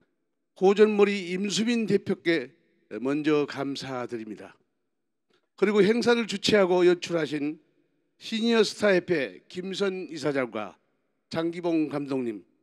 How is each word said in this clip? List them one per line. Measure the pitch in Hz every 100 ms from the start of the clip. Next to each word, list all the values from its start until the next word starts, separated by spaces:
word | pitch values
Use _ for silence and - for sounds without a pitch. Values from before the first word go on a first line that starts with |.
| _ _ _ _ _ -
고전머리 | 190 202 214 208 202 202 170
임수민 | 185 202 170 226 233 220
대표께 | 202 - 190 175 - 127 _ _ _ - 107
먼저 | 127 147 151 147 135
감사드립니다. | 131 139 131 135 127 120 120 107 95 95 _ _ _ _ _ _ _ _ _ _ -
그리고 | 196 214
행사를 | 190 233 226 233 220
주최하고 | 202 - 208 185 180 175
연출하신 | 175 - 170 147 147 147 156 _ _ _ _ _ _
시니어 | - 220 226 226
스타협회 | 202 - 208 185 175 165 117 90 -
김선 | 180 185 180 196 185 165
이사장과 | 156 147 139 127 110 101 - _ _ _ _ _
장기봉 | 160 165 170 170 165 147
감독님, | 147 139 135 120 104 - _